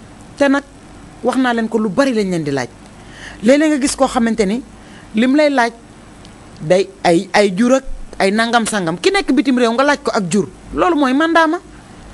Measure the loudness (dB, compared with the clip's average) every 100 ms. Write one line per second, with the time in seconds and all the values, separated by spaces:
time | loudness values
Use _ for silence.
0 | -20 -20 -20 -2 0 0 -4 -16 -20 -20
1 | -20 -6 -4 -2 -2 -2 -2 -2 -2 0
2 | 0 0 -2 -4 -2 -4 -6 -10 -20 -20
3 | -20 -20 -20 -2 2 4 4 0 -2 -2
4 | -2 0 0 0 0 -2 -8 -20 -20 -20
5 | -6 0 4 4 2 2 -2 -4 -18 -20
6 | -20 -20 -20 -20 -20 -12 0 0 0 -2
7 | 0 0 2 0 2 2 2 2 -2 -10
8 | -12 -2 0 0 0 0 -2 -2 -4 -2
9 | -2 0 0 0 0 0 0 2 0 0
10 | -2 -4 -2 -2 -2 -10 -10 -2 0 2
11 | 0 0 2 2 2 -2 -8 -20 -20 -20
12 | -20